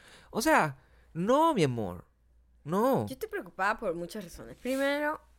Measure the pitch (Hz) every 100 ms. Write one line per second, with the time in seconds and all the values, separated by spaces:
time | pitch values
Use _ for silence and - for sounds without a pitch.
0 | - - - - 277 285 156 135 _ _
1 | _ 156 190 269 330 277 147 120 98 90
2 | - _ _ _ _ _ 139 185 247 247
3 | 104 262 427 392 190 - 196 226 214 170
4 | 170 220 175 - 113 - 247 269 277 285
5 | 294 311 _